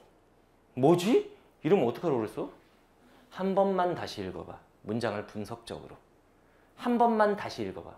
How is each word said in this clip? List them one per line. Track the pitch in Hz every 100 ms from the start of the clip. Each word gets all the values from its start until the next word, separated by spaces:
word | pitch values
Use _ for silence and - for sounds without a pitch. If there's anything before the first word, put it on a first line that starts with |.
| _ _ _ _ _ _ _
"뭐지?" | 123 135 175 185 403 - - _ _
이러면 | 151 190 117
어떻게 | - 170
하라고 | 127
그랬어? | 107 - 285 - _ _ _ _ _ _ _
한 | - 190
번만 | 190 196 185 180
다시 | 151 101 -
읽어봐. | 92 85 85 80 _ _
문장을 | - 113 113 104 101
분석적으로. | 107 101 113 - 80 71 - _ _ _ _ _ _ _ -
한 | 247 240
번만 | 233 220 208 202
다시 | 113 -
읽어봐. | 98 87 85